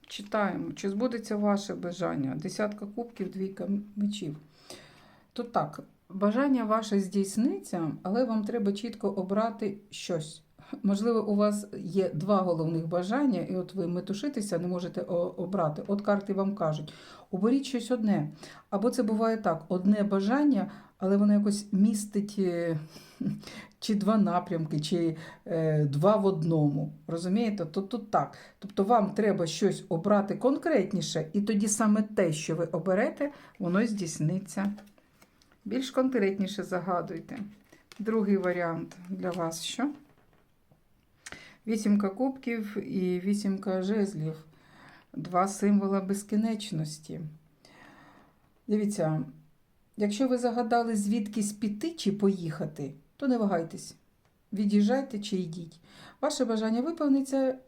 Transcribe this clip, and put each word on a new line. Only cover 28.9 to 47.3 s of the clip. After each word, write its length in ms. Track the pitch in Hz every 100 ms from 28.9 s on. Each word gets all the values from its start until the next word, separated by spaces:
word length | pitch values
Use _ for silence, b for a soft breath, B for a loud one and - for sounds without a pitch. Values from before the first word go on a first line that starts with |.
| 240 196
треба 360 | - 214 165 165
щось 360 | - 196 - -
обрати 460 | 165 185 208 202 -
конкретніше, 920 | 247 302 339 285 - 190 156 165 156
і 80 | 202
тоді 260 | 208 214 214
саме 340 | - 220 214
те, 320 | 208 - 180
що 220 | 156 - 160
ви 100 | 165
оберете, 680 | 170 175 185 269 311 294 B B -
воно 220 | 180 185
й 60 | 233
здійсниться. 840 | 202 175 - 156 185 196 - 202 208 - _ b b b b b b -
Більш 260 | 233 262
конкретніше 720 | - 262 254 196 196 190 -
загадуйте. 760 | 175 180 175 175 170 165 - - 202 - b b b -
Другий 380 | 214 226 202 196
варіант 580 | 180 180 170 160 165 - 180
для 200 | 185 180
вас 340 | 175 165 160
що? 260 | - - 277 294 - _ _ _ _ _ _ _ _ _ _ B B B B B -
Вісімка 420 | 220 208 202 196
кубків 680 | 196 269 262 - 233 202 214
і 420 | - 196 180 180
вісімка 600 | 185 208 202 190 196 190
жезлів. 640 | 185 214 196 156 156 156 - B B B B B B
Два 340 | - 160 180 196
символа 540 | 196 202 202 196 196
безкінечності. 1200 | 190 202 - 214 220 220 - 156 156 - - 160 151